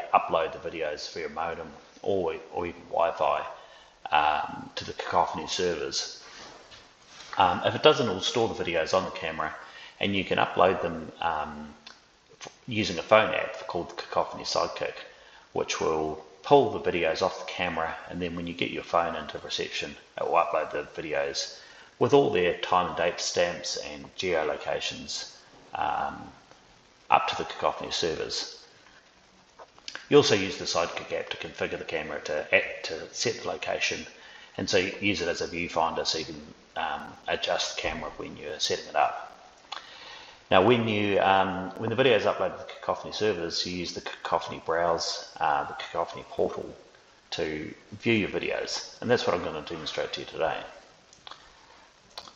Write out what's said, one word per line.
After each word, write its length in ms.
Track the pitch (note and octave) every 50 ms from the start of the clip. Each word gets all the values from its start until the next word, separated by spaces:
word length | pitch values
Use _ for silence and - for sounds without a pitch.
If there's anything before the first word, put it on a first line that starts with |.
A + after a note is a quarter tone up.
| - - -
upload 380 | F2+ - - E2+ E2 D#2+ D#2 -
the 160 | - - E2+
videos 440 | E2 E2 D#2+ D2+ D2+ D2 - - -
via 160 | F2+ D#2+ D2
modem 420 | D2 D#2+ E2 E2+ E2 D#2+ E2 D#2 D2 - - - - -
or, 320 | - - G2 F#2+ F2 D#2+ D#2+ D#2+ - -
or 140 | - F2 F2
even 160 | E2+ E2 - - -
Wi-Fi, 560 | - - E2 E2 - - D2+ D2 D2 C#2+ - - - - - - - - - - - - - -
um, 600 | D#2 D2+ D2+ D2+ D2+ D2+ D2+ - - - - - -
to 120 | - -
the 80 | - -
Cacophony 520 | - - - - F2+ F2 - - E2+ D#2
servers. 760 | - - - F#2 F2 E2+ D2+ C#2 C#2 - - - - - - - - - - - - - - - - - - - - - _ - - - - - - - -
Um, 240 | F#2+ F2+ F2+ - -
if 120 | - G#2+
it 80 | A#2 -
doesn't, 260 | D3+ D3+ C3+ C3 A2
it 20 |
will 100 | F#2 F#2+
store 260 | - - - B2 A2+ G#2+
the 160 | F2+ - F#2
videos 320 | F2+ E2 E2 D#2+ D#2+ -
on 100 | F#2+ F#2
the 60 | -
camera, 420 | - - - D#2+ D#2 D#2+ D#2+ D2+ - - - - - - - - - -
and 160 | - G2+ G2+
you 80 | G2 F2+
can 140 | - F2+ -
upload 420 | - - - - F#2 F#2 F#2+ F2 F2
them, 280 | E2+ E2+ E2 D2+ - - -
um, 520 | E2 E2+ E2 D2+ D2+ D2+ D2+ D2 D2 D2 D2 - - - - - - _ _ _ _ _ - -
f-, 140 | - - - _ _ -
using 320 | A#2 G#2+ G#2 F2+ F#2 E2
a 20 |
phone 320 | - - A2 A2 G#2+ F#2 -
app 320 | - - - - - -
called 320 | - - F2+ E2 - - -
Cacophony 460 | - - - F#2 E2 - - - -
Sidekick, 500 | - - E2+ E2 E2+ - - - - - - - - - - - - - - - - -
which 280 | E2+ - - - -
will 420 | - E2 D#2+ D#2 D#2 D#2 D#2 - - - - - -
pull 260 | - C#3+ C#3+ C3 G#2+
the 220 | G#2 F2+ - F#2
videos 320 | F2 F2 E2 D#2+ D#2+ - F#2+
off 160 | F#2 - -
the 120 | - -
camera, 440 | - - F#2 F2 E2 D#2+ D#2+ E2 D#2+ - - -
and 140 | E2 F2
then 140 | F2+ E2+ E2
when 100 | F2 F2
you 80 | F2 E2
get 160 | - - -
your 140 | - D2+ D2+
phone 320 | - - E2+ E2+ E2+ D#2+
into 240 | D#2 D#2 D2+ - -
reception, 560 | - - - - E2+ - - - - D2 C#2+ - - - - -
it 20 | -
will 120 | - D2+
upload 340 | E2+ E2 - - D#2+ D2+ -
the 140 | - D2 D2 - - -
videos 580 | D#2+ D#2+ D2 C#2+ C#2 C#2+ C#2 - - - - - - - - - - - - -
with 160 | B2+ A#2+ -
all 160 | C#3 C#3+ -
their 300 | G2+ F2+ F2+ F2 E2 -
time 300 | - - - F2+ F2+ E2+
and 60 | D#2+
date 240 | D#2+ E2+ F2 E2+ -
stamps 580 | - - - F2+ F2 F2 E2+ D#2 - - - -
and 380 | - D2 D2+ C#2+ C#2+ D2 - -
geolocations, 1160 | - F#2 E2+ D#2+ D#2 D2 C#2+ C#2 - - C#2+ C#2+ - - - - - - - - - - - - - - - - - - -
um, 560 | - D2+ C#2+ C#2+ C#2+ C#2 C#2+ D2 D2 D2 D2 - - - - - - - - - - - _ _ _ - -
up 180 | B1+ - - -
to 80 | -
the 100 | - E2
Cacophony 440 | - - - - D#2 C#2+ - - -
servers. 720 | - - - E2 D#2 - G#1+ A1+ - - - - - - - - - - - - - - - - - _ - _ - - - _ _ - - - _ - - - - - - -
You 80 | C3+ D3
also 180 | D3 C#3+ B2
use 220 | G2+ F#2+ F#2+ F2 -
the 80 | F2
Sidekick 460 | - - F2 E2+ E2 - - - -
app 180 | E2+ D#2+ - -
to 60 | - -
configure 420 | - E2 D2+ - G2 E2+ F2+ -
the 60 | -
camera 360 | - - D#2 D2+ D#2 D2 - -
to, 300 | - D#2 C#2 - - F#2
app 280 | F#2+ - - - - -
to 280 | - E2 D#2 E2+ - -
set 260 | - - A#2+ A2 -
the 60 | - F#2
location, 580 | F2 D#2+ - F#2 F#2 E2+ - - F2 E2 D#2 - - - - - - - - - - -
and 120 | G2 -
so 80 | - G2
you 160 | F2+ G2 - -
use 200 | G2+ G2+ G2+ F2+
it 60 | F2 E2+
as 140 | E2 -
a 60 | F2 D#2
viewfinder 580 | E2 E2+ E2+ D#2+ - E2+ E2 E2 D#2 D#2 D#2
so 140 | - - E2
you 60 | D2+
can, 160 | - D#2+ D2 D2+ E2 - - - - -
um, 260 | E2+ E2 D#2 C#2+ D2 - C2 C#2 - - -
adjust 500 | F2 E2 - - F2 D#2+ - - - -
the 40 |
camera 300 | - E2+ D#2+ D#2+ D#2 D2+ - -
when 200 | E2+ D#2+ D2+ -
you're 220 | D2 D2 D2+ D2
setting 260 | - - F#2+ D#2+ D#2 D#2
it 60 | -
up. 280 | D2+ C#2+ B1+ - - - - - - - - - - - - - - - - - - - - - - - - - - - -
Now, 160 | G#2 F#2+ F#2
when 220 | A2 B2 A#2 A2+ A2+
you, 320 | G#2+ G#2 G#2 G2+ G2 F#2
um, 520 | - F#2+ F#2+ F#2+ F#2+ F#2+ F#2 F#2 F#2 F2+
when 180 | - - A2+ A2+
the 60 | A2+ G#2+
video 180 | C3 C3+ A#2
is 80 | G2+ G2
uploaded 300 | G#2 F2+ - G2 F2+ -
to 120 | - - -
the 40 | - -
Cacophony 340 | - - F#2 - - F2+ E2+
servers, 520 | - G#2 G#2+ G2+ E2+ E2+ E2+ E2 - -
you 100 | F#2 F2+
use 160 | F2+ F2 E2
the 80 | - G#2
Cacophony 640 | - - - - - - - E2 - - D#2 C#2+ -
browse, 640 | - E2 E2+ E2+ E2+ E2+ E2 - - - - - - - -
uh, 240 | D#2 D#2 D2 C#2+ C#2+
the 80 | C#2+ -
Cacophony 500 | - - - - E2+ E2+ - - C2+ C2 -
portal 440 | - - F#2 - - - - - - - - - - - - - - - _ _
to 420 | - - E2+ D#2 D#2 D#2 D#2 D#2 - - - - - -
view 140 | - A#2 A2+
your 160 | G#2+ F#2 D2+
videos, 640 | - E2 - - - A#1 A#1+ - - - - - - -
and 100 | - A2+
that's 160 | B2 A2+ - -
what 80 | F2
I'm 80 | F2 D#2
gonna 180 | E2+ D#2 D2+ D2
demonstrate 500 | - F2 D#2+ D2+ C#2+ - D2 C#2+ C#2 -
to 80 | D2
you 40 | C2+
today. 300 | - - C#2+ D#2 D#2+ C#2+ - - - - - - - - - _ _ - - _ - - - - - - - - - - - - - - _ - - - - - - -